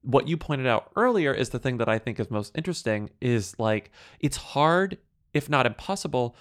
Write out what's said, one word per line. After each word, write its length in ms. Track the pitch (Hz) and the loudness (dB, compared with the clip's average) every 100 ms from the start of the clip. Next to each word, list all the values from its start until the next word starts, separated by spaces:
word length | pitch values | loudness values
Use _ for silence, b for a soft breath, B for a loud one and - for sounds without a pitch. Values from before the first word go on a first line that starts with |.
What 260 | 131 127 147 | 4 2 2
you 80 | 160 | -4
pointed 300 | - 143 127 | -2 -2 2
out 260 | 113 - - | 0 0 0
earlier 360 | 240 226 147 | 2 4 2
is 180 | 135 120 | 0 -2
the 100 | 123 | -2
thing 180 | 131 123 | -4 0
that 100 | 113 | 0
I 120 | 110 | 0
think 200 | - 113 | -2 -6
is 120 | 104 | -4
most 200 | 107 104 - | -4 -4 -6
interesting 540 | 165 170 - 107 104 _ | -6 -4 -2 -2 -4 _
is, 320 | 127 120 95 - | 0 0 0 -2
like, 320 | 110 107 - B B B | 0 0 -2 B B B
it's 180 | 143 - | -4 -4
hard, 600 | - - 151 175 190 190 _ _ _ 147 | -6 2 4 4 0 -4 _ _ _ -4
if 120 | 139 | 0
not 200 | 147 127 | 2 2
impossible, 680 | 107 - 196 165 127 120 b | -2 -6 -6 -2 -2 -2 b